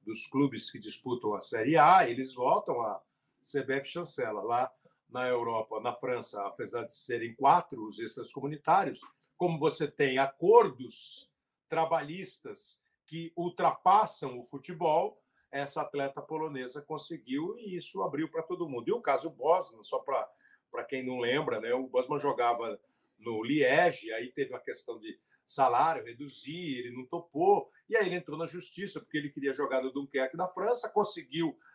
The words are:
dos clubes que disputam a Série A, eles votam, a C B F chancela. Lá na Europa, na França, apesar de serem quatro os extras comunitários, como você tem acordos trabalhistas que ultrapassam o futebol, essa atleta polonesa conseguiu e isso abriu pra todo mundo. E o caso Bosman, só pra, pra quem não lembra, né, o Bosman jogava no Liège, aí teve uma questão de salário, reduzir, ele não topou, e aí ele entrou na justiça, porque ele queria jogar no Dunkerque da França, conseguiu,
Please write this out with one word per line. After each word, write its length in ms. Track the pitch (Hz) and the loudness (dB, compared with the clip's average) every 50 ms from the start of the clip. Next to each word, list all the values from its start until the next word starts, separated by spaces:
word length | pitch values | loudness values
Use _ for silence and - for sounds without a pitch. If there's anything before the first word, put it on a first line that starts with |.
| _ | _
dos 220 | 107 110 - - | -8 -10 -8 -10
clubes 420 | - - 135 143 135 117 113 - - | -4 2 2 2 2 0 -6 -10 -10
que 100 | - 113 | -10 -12
disputam 540 | 104 107 - - _ 127 120 120 - 107 104 | -12 -14 -14 -10 _ -6 -6 -2 -2 -4 -4
a 60 | 98 | -4
Série 360 | - - 123 113 110 135 160 | -6 -6 -4 -2 2 4 6
A, 320 | 156 147 160 185 190 165 120 | 8 10 10 10 8 6 4
eles 260 | 117 131 131 135 - | -2 -6 -6 -8 -6
votam, 460 | 127 123 139 165 208 - 170 139 120 | -2 2 2 2 2 0 -2 -4 -4
a 200 | 117 107 98 - _ _ _ _ _ _ _ _ | -4 -4 -6 -8 _ _ _ _ _ _ _ _
C 220 | _ - - 139 | _ -6 -6 -4
B 120 | - 135 135 | -2 -2 -2
F 140 | 139 135 - | -2 -4 -6
chancela. 540 | - 170 175 - - - 120 110 104 101 | -8 -8 -8 -8 -6 -6 -4 -4 -4 -6
Lá 260 | 95 117 120 123 - - _ _ _ _ _ _ _ _ | -2 0 0 0 0 -2 _ _ _ _ _ _ _ _
na 200 | 123 127 127 127 | -6 -4 0 0
Europa, 500 | 123 120 117 117 113 110 110 _ 110 107 | 0 0 0 0 -2 -2 -2 _ -6 -4
na 120 | 110 120 | -4 -4
França, 500 | 117 - - 127 123 117 110 - - 104 98 | -4 -4 -4 -2 -2 -4 -4 -8 -8 -6 -6
apesar 400 | 98 - - 117 95 113 120 110 | -6 -6 -8 -10 -6 -6 -8 -6
de 80 | - | -8
serem 420 | - - - - 120 117 117 117 117 | -12 -14 -6 -6 -4 -4 -4 -6 -6
quatro 520 | - 135 139 165 - - - 143 120 107 | 2 4 6 6 6 4 -2 -10 -10 -10
os 140 | 107 101 107 | -10 -8 -10
extras 320 | 113 107 - 123 113 - | -10 -10 -8 -12 -14 -12
comunitários, 680 | - 143 135 143 151 147 _ 156 165 196 190 143 - - - - _ _ _ _ _ | -10 -8 -8 -8 -8 -4 _ 4 4 4 4 0 -6 -10 -16 -20 _ _ _ _ _
como 220 | _ 180 175 165 147 | _ -2 -2 0 0
você 280 | 151 156 - - 156 | 0 0 0 0 -4
tem 320 | 143 _ - 147 135 127 131 | -6 _ 0 0 2 2 2
acordos 1120 | 135 135 - _ 165 190 226 240 214 175 123 120 127 - - - - - - - - _ _ _ _ _ _ _ _ _ | 0 0 -2 _ 4 8 8 8 8 8 0 -8 -16 -16 -14 -16 -16 -14 -14 -16 -16 _ _ _ _ _ _ _ _ _
trabalhistas 1120 | 160 160 165 160 165 156 147 147 165 190 180 143 - - _ 120 104 - - - - _ _ _ _ _ _ | 0 0 2 2 2 0 0 -4 -8 -10 -10 -12 -14 -14 _ -14 -12 -12 -14 -16 -16 _ _ _ _ _ _
que 240 | _ 156 165 165 165 _ | _ -10 -10 -10 -8 _
ultrapassam 1040 | 175 170 175 - - 135 - - - _ 180 196 214 190 185 - - 151 131 123 123 | -4 -4 -4 0 2 2 2 2 4 _ 6 8 8 6 4 -2 -8 -8 -8 -8 -8
o 40 | 123 | -12
futebol, 800 | _ - 139 - - 175 156 170 156 151 165 185 214 - _ _ _ _ _ _ _ | _ -14 -14 -12 -12 -8 0 2 4 4 4 4 0 -4 _ _ _ _ _ _ _
essa 300 | - 139 143 139 - 160 | -4 -4 -4 -4 -4 -6
atleta 400 | 143 - - 143 139 139 - 147 | -6 -4 -2 -2 -2 -2 -4 -8
polonesa 640 | 139 - 160 156 156 156 143 131 127 123 131 151 | -10 -6 -4 -4 -4 -4 -4 -6 -8 -8 -10 -12
conseguiu 720 | 143 - 156 143 - - 170 147 _ 123 131 143 160 185 214 240 | -10 -8 -10 -8 -8 -10 -10 -12 _ -4 -4 -2 -2 -4 -6 -8
e 160 | 226 202 180 | -8 -8 -8
isso 280 | 170 - - - 190 | -8 -8 -8 -6 -4
abriu 260 | 185 175 - 147 160 - | -4 -2 -2 -2 -4 -2
pra 140 | - 165 | -4 -6
todo 260 | 160 - 180 165 170 151 | -4 -4 -6 -6 -4 -6
mundo. 200 | 131 120 117 147 | -4 -4 0 0
E 40 | |
o 80 | 220 240 | 0 0
caso 300 | - 151 139 127 156 165 | 2 0 0 0 0 -6
Bosman, 520 | 139 - 123 156 170 190 214 - 117 110 | -8 0 4 4 4 4 2 -4 -14 -18
só 160 | - - - 123 | -8 -4 -4 -4
pra, 300 | - - - - - - _ _ _ _ _ _ _ _ | -2 0 -2 -2 -2 -4 _ _ _ _ _ _ _ _
pra 140 | - 120 117 | -8 -8 -6
quem 180 | - 139 131 127 | -4 -6 -4 -4
não 140 | 127 127 123 | -4 -2 0
lembra, 380 | 120 120 127 151 151 131 117 107 | 0 2 2 2 2 0 -2 -2
né, 140 | 117 120 | 0 0
o 140 | 123 131 131 | 0 -2 -2
Bosman 320 | - - 127 - 135 151 139 | 0 0 0 2 2 -2 0
jogava 600 | 139 143 131 - 120 120 120 117 117 113 104 - _ _ _ _ _ _ _ _ | 0 0 0 2 2 2 2 2 -2 -6 -8 -10 _ _ _ _ _ _ _ _
no 240 | 107 120 113 107 | -6 -4 -4 -2
Liège, 680 | 117 127 143 151 135 127 135 160 180 175 - - 110 113 | 0 2 4 6 6 8 8 8 6 6 2 0 -8 -6
aí 180 | 110 113 123 123 | -6 -6 -6 -8
teve 220 | _ 143 135 127 | _ -6 -4 -4
uma 80 | 123 120 | -6 -10
questão 380 | - - 117 - - - 113 110 | -8 -8 -10 -8 -10 -12 -12 -10
de 200 | 107 107 98 _ _ _ _ _ _ | -12 -14 -14 _ _ _ _ _ _
salário, 580 | - - - 135 127 120 127 147 165 160 123 110 | -10 0 2 4 4 6 4 4 4 2 -2 -6
reduzir, 760 | 117 120 123 147 139 - - - 139 160 175 180 156 131 120 | -10 -12 -12 -14 -14 -14 -14 -12 -10 -10 -8 -6 -6 -6 -6
ele 140 | 123 120 120 | -6 -8 -10
não 120 | 127 127 | -12 -10
topou, 640 | - - 135 - _ - 143 180 196 202 165 - - _ _ _ - | -8 -8 -8 -8 _ -2 4 6 6 6 6 4 -4 _ _ _ 0
e 80 | 214 | 2
aí 100 | 220 202 | 2 2
ele 100 | 180 180 | 2 0
entrou 200 | 180 - - 147 151 | -4 -4 -6 -6 -6
na 80 | 165 | -6
justiça, 540 | - 160 180 175 - - 175 202 - - 156 | -6 -6 -12 -14 -12 -10 -10 -8 -8 -8 -10
porque 160 | - _ - | -10 _ -4
ele 140 | 151 143 143 | -4 -4 -4
queria 240 | _ 147 139 139 131 | _ -4 -2 -2 0
jogar 280 | 147 143 135 139 131 | -2 -2 0 0 0
no 80 | 131 131 | -2 -2
Dunkerque 460 | 127 143 139 - - 131 131 - - | -4 -6 -8 -4 -2 -2 -2 -2 -2
da 100 | 165 185 | -4 -6
França, 440 | - - 185 196 220 247 240 - 220 | -4 -4 -2 0 0 0 0 -2 0
conseguiu, 680 | - 208 202 202 - 170 151 123 135 165 165 151 - _ _ - | 2 2 2 2 -2 -10 -12 _ -2 0 0 0 -2 _ _ -20